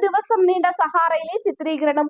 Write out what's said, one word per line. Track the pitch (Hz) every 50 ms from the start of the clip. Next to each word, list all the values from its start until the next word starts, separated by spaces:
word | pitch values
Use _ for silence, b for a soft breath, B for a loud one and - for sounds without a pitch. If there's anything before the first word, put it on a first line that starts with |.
| 403
ദിവസം | 392 359 415 - - 453 370 370 359
നീണ്ട | 370 370 339 359 349 -
സഹാറയിലെ | 320 294 - 349 330 330 330 320 320 320 370 453 -
ചിത്രീകരണം | 392 269 - 302 320 311 294 302 294 277 302 294 294